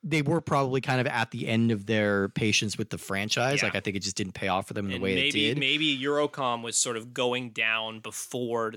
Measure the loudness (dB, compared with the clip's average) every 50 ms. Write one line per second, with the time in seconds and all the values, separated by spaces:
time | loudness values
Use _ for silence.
0 | -2 0 2 2 4 4 2 2 2 2 2 2 2 2 0 0 0 2 2 2
1 | 2 2 2 0 -2 -2 -2 -6 -2 0 2 4 4 4 2 0 0 0 2 2
2 | 4 4 4 2 2 0 0 0 2 2 2 2 0 0 -2 -4 -6 -6 -6 -10
3 | -6 -6 -4 -4 -2 -2 0 0 2 2 2 2 0 0 -2 -2 -2 -2 -4 -2
4 | -4 -4 -4 -4 -4 -4 -4 -4 -2 0 0 0 0 -2 -6 -6 -4 -4 -4 -2
5 | 0 0 2 2 2 2 2 2 0 2 2 2 2 2 2 2 2 0 0 0
6 | 0 0 0 2 0 0 -2 -2 0 0 0 0 -4 -2 0 0 0 0 -2 -6
7 | -6 -8 -4 -2 0 0 0 0 -4 -6 -4 -2 0 0 0 0 -2 -6 -8 -10
8 | -12 -12 -10 -10 -10 -6 -4 -4 -2 0 0 0 0 -2 -4